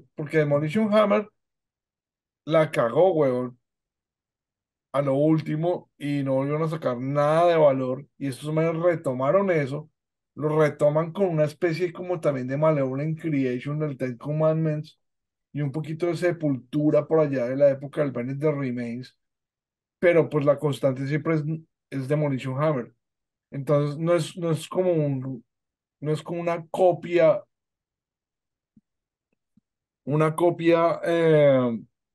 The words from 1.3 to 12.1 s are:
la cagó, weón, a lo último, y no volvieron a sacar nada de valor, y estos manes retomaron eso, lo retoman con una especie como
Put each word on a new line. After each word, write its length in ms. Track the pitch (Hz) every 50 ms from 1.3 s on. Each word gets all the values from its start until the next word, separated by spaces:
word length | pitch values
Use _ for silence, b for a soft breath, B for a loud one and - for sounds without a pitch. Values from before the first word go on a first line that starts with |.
| _ _ _ _ _ _ _ _ _ _ _ _ _ _ _ _ _ _ _ _ _ _ _
la 260 | 143 156 160 156 156
cagó, 420 | - 151 123 113 117 147 175 190 175
weón, 460 | 156 143 131 123 123 127 123 123 _ _ _ _ _ _ _ _ _ _ _ _ _ _ _ _ _ _ _ _ _ _ _ _ _ _ _ -
a 80 | 143
lo 140 | 143 135 135
último, 760 | 139 147 156 160 156 156 156 151 151 165 175 175 156 - _ _
y 260 | _ 147 143 143 143 139
no 120 | 135 135
volvieron 280 | 131 135 143 147 151 165
a 60 | 160
sacar 280 | 165 160 - 135 123
nada 500 | 120 127 135 143 147 147 147 156 165 175
de 100 | 175 170
valor, 500 | 165 156 143 135 135 131 127 131 139 147 _ _
y 100 | _ 139
estos 240 | 139 123 - 143 151 156
manes 280 | 160 160 165 165 160
retomaron 720 | 165 180 170 160 - 143 127 127 131 139 170 196 202 190
eso, 380 | 170 156 143 127 139 147 151 _ _ _ _ _ _ _ _ _ _
lo 240 | 127 143 151 156 156
retoman 520 | 156 147 147 - 151 147 147 156 165 170
con 160 | 165 196 202
una 160 | 180 165 156 151
especie 460 | 143 151 - 180 170 160 160 185 175
como 280 | 165 - 180 180